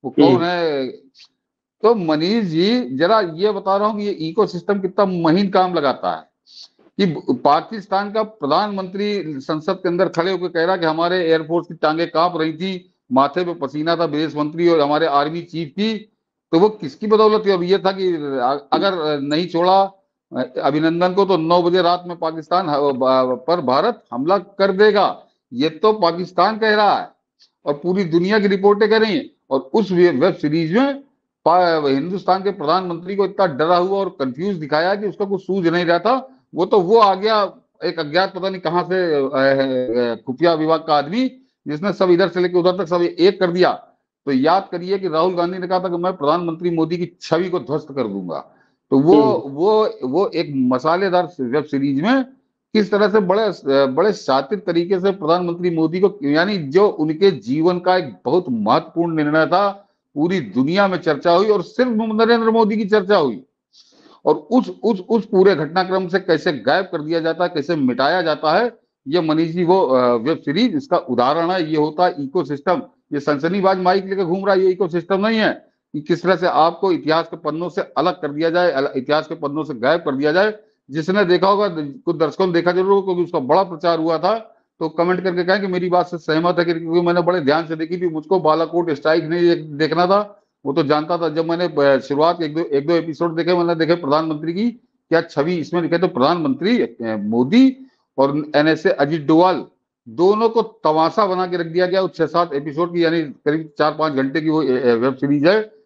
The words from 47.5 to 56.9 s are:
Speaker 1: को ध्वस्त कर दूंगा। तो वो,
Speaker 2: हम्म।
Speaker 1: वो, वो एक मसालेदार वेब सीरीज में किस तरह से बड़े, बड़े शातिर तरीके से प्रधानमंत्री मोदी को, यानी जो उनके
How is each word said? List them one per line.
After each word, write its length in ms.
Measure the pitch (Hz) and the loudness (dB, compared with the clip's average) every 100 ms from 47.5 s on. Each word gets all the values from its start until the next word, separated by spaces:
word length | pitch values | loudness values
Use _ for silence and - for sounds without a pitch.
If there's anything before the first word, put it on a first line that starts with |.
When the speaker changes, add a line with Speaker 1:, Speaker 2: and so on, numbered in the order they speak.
Speaker 1:
को 80 | 180 | -4
ध्वस्त 280 | 120 147 - | -4 -8 -6
कर 180 | 135 110 | -6 -4
दूंगा। 300 | 98 90 73 - _ _ _ _ | -6 -8 -10 -12 _ _ _ _
तो 80 | 135 | 2
वो, 240 | 151 151 | 6 6
Speaker 2:
हम्म। 320 | 220 202 139 | 6 2 -4
Speaker 1:
वो, 360 | 139 190 214 208 151 | -2 2 2 0 -4
वो 240 | 131 147 196 | -4 -2 -2
एक 240 | 160 156 139 | -2 -4 -2
मसालेदार 760 | 127 127 151 175 196 180 175 - | 0 0 0 0 2 0 -2 -6
वेब 240 | 123 143 | -4 -4
सीरीज 380 | 147 139 143 135 | -2 -4 -2 -2
में 220 | 185 269 254 _ _ _ _ | 0 0 -2 _ _ _ _
किस 180 | 214 190 | 0 0
तरह 180 | 208 208 | 2 2
से 120 | 214 | 2
बड़े, 320 | 180 196 220 165 135 135 139 | 0 -2 -2 -4 -2 2 2
बड़े 260 | 131 202 | 2 0
शातिर 460 | 202 - 135 135 208 | -2 -2 -2 -2 -6
तरीके 420 | 185 170 175 196 | -2 -2 0 0
से 100 | 190 | -2
प्रधानमंत्री 600 | 190 156 175 175 170 175 | -2 0 0 0 -4 -2
मोदी 300 | 165 160 180 | 0 -2 0
को, 180 | 196 - | 0 0
यानी 360 | 139 151 180 202 | -2 0 0 -2
जो 300 | 139 165 | 0 2
उनके 420 | 202 | 2